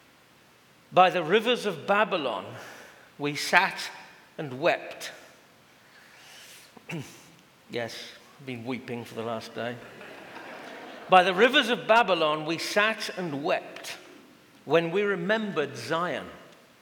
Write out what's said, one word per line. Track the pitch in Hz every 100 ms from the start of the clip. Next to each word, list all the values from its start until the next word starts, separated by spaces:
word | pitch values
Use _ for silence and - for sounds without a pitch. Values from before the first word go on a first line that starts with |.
| _ _ _ _ _ _ _ _ -
By | 170 185
the | 170
rivers | 156 214 220 226 196
of | 160 143
Babylon, | 202 214 185 131 98 98 117 - - - - - -
we | 147
sat | 143 - 180 185 - - - - - - -
and | 151 127
wept. | 165 135 - - - - - - - _ _ _ _ - - - - - - - - - -
<clears throat> | 165 - - - - - _ -
Yes, | 123 113 - - - - -
I've | 135
been | 120
weeping | 113 120 - 120
for | 113 117
the |
last | 113 113 -
day. | 120 117 120 - - - - - - - - - - - - -
By | 180
the | 180
rivers | 180 247 294 226
of | 220 143
Babylon, | 220 208 170 156 156 156
we | 165
sat | - 208 214 220 - -
and | 175 139
wept | 160 139 - - - - - - - - _ -
when | - 160 165
we | 185
remembered | 208 190 175 220 208 160 139 123
Zion. | 117 160 175 120 92 - - - - _